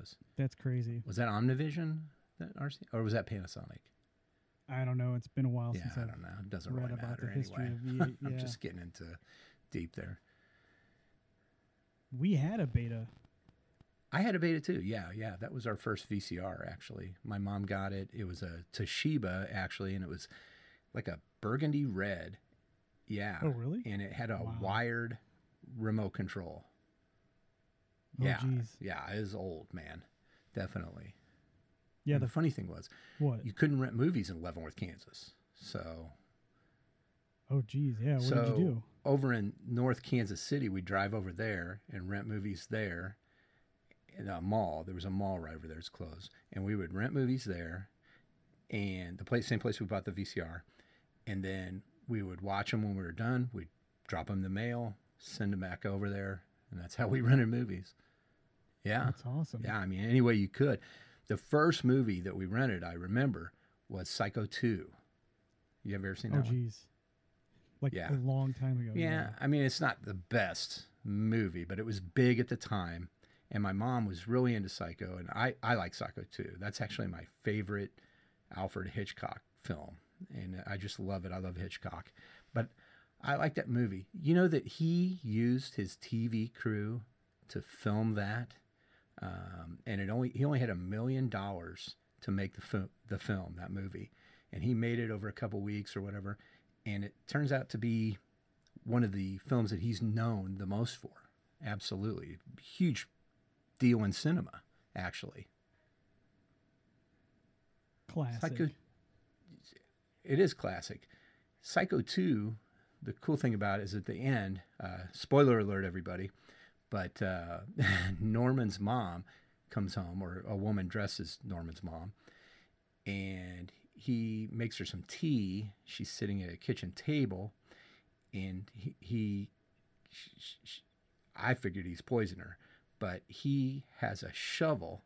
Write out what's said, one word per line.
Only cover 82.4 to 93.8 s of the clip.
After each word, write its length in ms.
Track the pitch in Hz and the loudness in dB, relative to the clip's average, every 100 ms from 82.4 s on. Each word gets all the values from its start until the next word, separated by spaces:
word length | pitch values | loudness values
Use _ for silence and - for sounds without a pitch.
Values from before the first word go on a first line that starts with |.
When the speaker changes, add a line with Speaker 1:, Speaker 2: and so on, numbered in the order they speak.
| - | -4
Speaker 1:
But 180 | 123 110 - - - _ _ | -2 -2 -4 -20 -20 _ _
I 140 | - 143 | -2 2
like 180 | 160 | 2
that 140 | 156 - | 0 2
movie. 380 | 120 120 95 101 | 4 4 0 -8
You 220 | 196 151 | -2 6
know 140 | 175 185 | 8 8
that 180 | 156 - | 6 0
he 540 | - 160 175 180 185 | 0 4 6 4 2
used 520 | 117 107 117 127 135 - | 0 4 4 4 0 -4
his 200 | 95 - | -4 -6
T 300 | - 117 117 | -4 0 2
V 220 | 110 113 | 0 -2
crew 540 | - 117 104 104 117 - _ _ _ - | -2 -2 0 0 -4 -8 _ _ _ -10
to 120 | - | -8
film 540 | - - 110 104 113 | -8 -4 2 4 4
that, 400 | 104 101 113 120 - _ _ _ _ _ - | 2 0 -2 -4 -12 _ _ _ _ _ -10
um, 580 | 92 92 90 90 82 85 - | -8 -8 -10 -12 -12 -10 -4
and 140 | 101 | -2
it 80 | 98 | 0
only, 220 | 113 127 | 0 0
he 140 | - | 2
only 140 | 139 143 | 4 4
had 120 | 120 | 2
a 40 | |
million 540 | 90 90 107 123 131 131 | 0 -2 0 2 2 2
dollars 680 | 104 101 95 85 85 - - _ _ | 0 -2 -4 -6 -10 -14 -16 _ _
to 80 | - | 0
make 240 | 98 95 | 0 0
the 80 | - | -4
fil-, 280 | - 107 95 - - | -2 -2 -2 -8 -8
the 120 | 98 | -6
film, 360 | - 98 87 85 | -2 -2 -2 -10
that 120 | 87 | -8
movie, 400 | 98 | -6